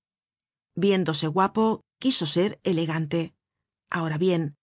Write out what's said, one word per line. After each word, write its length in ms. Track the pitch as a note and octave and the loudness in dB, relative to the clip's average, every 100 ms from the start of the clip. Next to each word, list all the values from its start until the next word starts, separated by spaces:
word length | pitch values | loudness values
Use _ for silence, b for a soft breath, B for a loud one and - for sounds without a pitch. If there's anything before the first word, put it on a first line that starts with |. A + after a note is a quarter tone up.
| _ _ _ _ _ _ _ | _ _ _ _ _ _ _
Viéndose 540 | - G3 G3 D#3+ D#3 D#3+ | -2 2 2 2 -2 -2
guapo, 560 | D#3 G3 A3 A3 A3 _ _ | 0 0 2 0 0 _ _
quiso 260 | C4 B3+ D#3 | -2 0 0
ser 320 | F3 G3 - | 0 0 0
elegante. 720 | - E3+ E3 D#3+ D#3 E3+ E3 _ _ _ _ _ _ | -2 0 0 -2 -2 -4 -4 _ _ _ _ _ _
Ahora 300 | F3 D#3+ D#3 | -4 -4 0
bien, 380 | F#3 E3+ D3+ D3 | 0 2 -2 -6